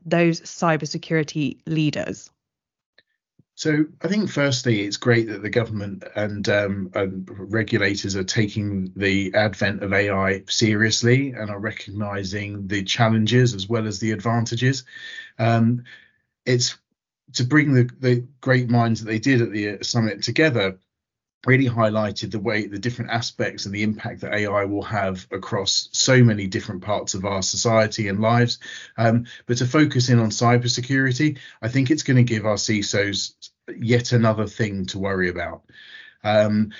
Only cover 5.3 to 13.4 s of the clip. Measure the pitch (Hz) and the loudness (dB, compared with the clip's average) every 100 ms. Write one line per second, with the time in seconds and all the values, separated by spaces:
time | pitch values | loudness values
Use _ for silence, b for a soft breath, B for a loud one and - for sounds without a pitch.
5.3 | 104 104 98 95 107 101 95 - 107 104 | -4 -2 -2 -2 -4 -8 -10 -10 -6 -4
6.3 | 104 101 104 101 101 90 107 98 92 92 | -4 0 2 0 -2 -4 -2 -2 -4 -10
7.3 | - 95 110 107 110 98 101 98 98 92 | -12 -4 -2 0 2 2 -2 -4 -4 -2
8.3 | 117 104 107 104 98 92 98 98 98 98 | 0 0 0 -2 -2 -4 -2 0 2 2
9.3 | 107 107 95 101 95 101 98 101 98 95 | 0 0 0 -2 -2 -2 0 2 0 0
10.3 | 95 - - 110 104 110 - 120 127 139 | -2 -4 0 2 2 2 2 4 2 2
11.3 | 117 107 101 107 - - 101 104 101 95 | -6 -8 -6 -8 -8 -10 -8 -6 -6 -6
12.3 | 104 101 101 98 104 95 - 113 110 107 | -6 -8 -8 -4 -4 -2 0 2 2 4
13.3 | 123 | 4